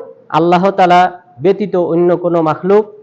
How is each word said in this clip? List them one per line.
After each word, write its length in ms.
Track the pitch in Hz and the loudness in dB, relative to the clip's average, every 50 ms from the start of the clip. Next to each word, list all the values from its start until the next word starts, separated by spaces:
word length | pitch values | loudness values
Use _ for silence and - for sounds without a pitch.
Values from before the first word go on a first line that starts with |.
| - - - - _ - | -8 -18 -20 -20 _ -6
আল্লাহ 420 | 139 151 165 175 180 175 185 196 | -4 -2 0 2 2 2 0 0
তাআলা 500 | 190 196 185 175 175 180 180 180 - - - _ _ - | 0 2 2 4 4 4 2 2 -2 -8 -18 _ _ -4
ব্যতীত 360 | 135 190 196 196 214 175 180 | -2 -2 -2 -2 -4 -4 -2
অন্য 400 | 180 175 139 165 170 175 175 175 | -2 -2 -2 0 0 0 0 0
কোনো 260 | 170 175 175 170 170 160 | -2 -2 -2 -2 0 0
মাখলুক, 440 | 160 147 - - 180 202 214 214 208 - - | -2 -2 -4 -2 0 0 0 0 -2 -8 -12